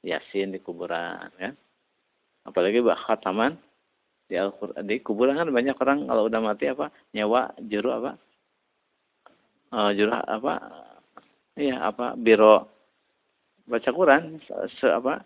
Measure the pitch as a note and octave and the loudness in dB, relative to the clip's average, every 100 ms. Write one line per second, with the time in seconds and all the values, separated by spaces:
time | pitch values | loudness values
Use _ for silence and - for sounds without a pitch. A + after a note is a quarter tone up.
0 | F2+ D#2 - G2 G2 F#2+ - E2+ F2 E2+ | -6 -8 -6 -4 -4 -6 -12 -10 -6 -6
1 | E2+ F2 F2 F#2 G2 C#3+ _ _ _ _ | -6 -10 -16 _ -12 -12 _ _ _ _
2 | _ _ _ _ - - F#2 A#2 A#2 F2 | _ _ _ _ -6 0 2 4 2 0
3 | - A2 F#2+ G2 A#2+ E3 _ _ _ _ | -2 -2 -2 0 -2 -2 _ _ _ _
4 | _ _ _ F2 G2 - G#2 - G2+ A#2 | _ _ _ -4 -4 -6 -12 -10 -6 -6
5 | - G#2+ B2+ C#3+ E3+ B2+ C3 C3 C3 C#3+ | -4 0 2 2 0 0 0 0 0 0
6 | C3+ A#2 A2 A2+ A2 G#2 C#3+ C3+ D3+ _ | 0 0 0 0 -2 -2 -4 -4 -8 _
7 | _ G#2+ G#2+ A#2+ - - A2 G#2 A#2+ A#2+ | _ -4 0 0 0 -10 -6 -2 -2 -4
8 | B2+ - _ _ _ _ _ _ _ _ | -6 -10 _ _ _ _ _ _ _ _
9 | _ _ _ _ _ _ _ A2+ G#2 G2+ | _ _ _ _ _ _ _ 0 0 2
10 | G#2 A#2 - G#2+ C3+ C#3+ - D#2+ A1 - | 0 0 -4 -4 -4 -6 -8 -20 -20 -20
11 | _ - _ _ _ - C#3+ B2+ F#2 G#2+ | _ -20 _ _ _ -4 -4 -2 -4 -4
12 | B2 B2 A2+ G#2+ G#2+ G#2 - _ _ _ | -6 0 4 8 10 8 4 _ _ _
13 | _ _ _ _ _ _ - A#2 C3 C#3+ | _ _ _ _ _ _ -6 -4 -2 2
14 | F3 C#3+ E3 D#3+ - F#2 - - C3 F#2 | 4 4 2 -14 -14 -10 -10 -2 0 2
15 | B2+ F3+ | -2 -6